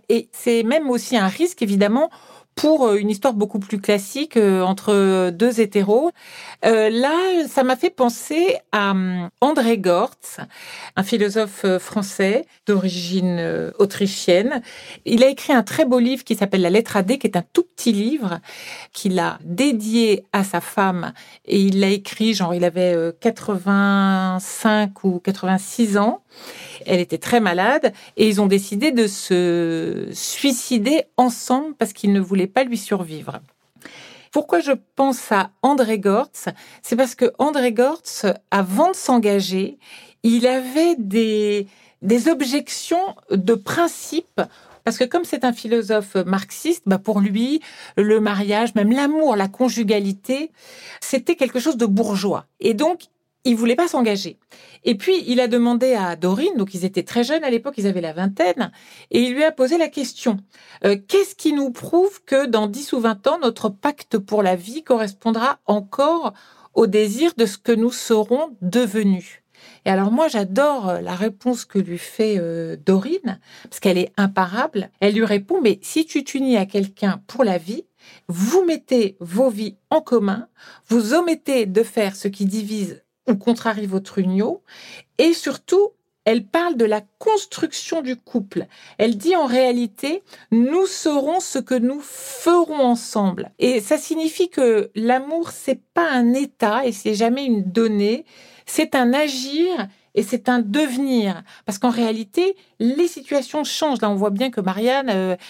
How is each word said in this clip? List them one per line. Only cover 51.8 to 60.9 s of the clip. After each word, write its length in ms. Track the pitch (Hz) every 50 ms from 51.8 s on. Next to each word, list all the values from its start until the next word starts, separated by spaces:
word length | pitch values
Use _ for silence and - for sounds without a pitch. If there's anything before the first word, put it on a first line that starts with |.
| 233
bourgeois. 600 | 226 196 202 233 208 202 190 190 202 165 104 - _ _ _
Et 160 | - 220 226
donc, 300 | 208 294 320 359 339 - _ _ _ _ _ _ _ _
il 100 | 262 240
voulait 200 | 220 233 233 247
pas 120 | 269 349 339
s'engager. 500 | - 285 247 220 208 196 - 170 - _ _ _ - - - - - - _
Et 100 | - 240
puis, 280 | 196 - - 381 349 -
il 120 | - 247 247
a 100 | 254 240
demandé 440 | 226 240 233 240 240 233 254 262 254
à 240 | 214 190 175 170
Dorine, 400 | 160 165 180 185 202 294 403 392
donc 160 | 247 - 196 -
ils 140 | 180 175
étaient 160 | 190 190 185 -
très 220 | - - 233 240
jeunes 200 | 240 302 320 311
à 60 | 269
l'époque, 240 | 240 233 233 277 277
ils 100 | - 196
avaient 140 | 202 185 180
la 140 | 170 160 156
vingtaine, 580 | 165 185 196 196 - 320 359 349 - 208 - - - - - - - - _
et 100 | - 233
il 140 | 240 254 247
lui 100 | 269 302
a 80 | 320 311
posé 240 | - 262 254 311
la 120 | 349 330 294
question, 500 | - - 269 233 - - - 254 208 196 - _ _ - - - - - -
euh, « 100 | 196